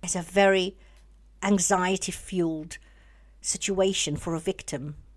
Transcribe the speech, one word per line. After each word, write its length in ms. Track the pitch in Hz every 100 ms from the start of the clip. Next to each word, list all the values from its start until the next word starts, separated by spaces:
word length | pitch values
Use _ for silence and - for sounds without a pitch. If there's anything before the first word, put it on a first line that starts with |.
is 120 | 175 185
a 60 |
very 540 | 165 185 196 190 185 - - - - - - -
anxiety-fueled 1300 | 196 202 180 190 180 190 - - - 185 165 156 165 - - - - - - -
situation 760 | - - - 196 190 190 - 147
for 200 | - 165
a 40 |
victim. 560 | 165 - - 143 143 147 -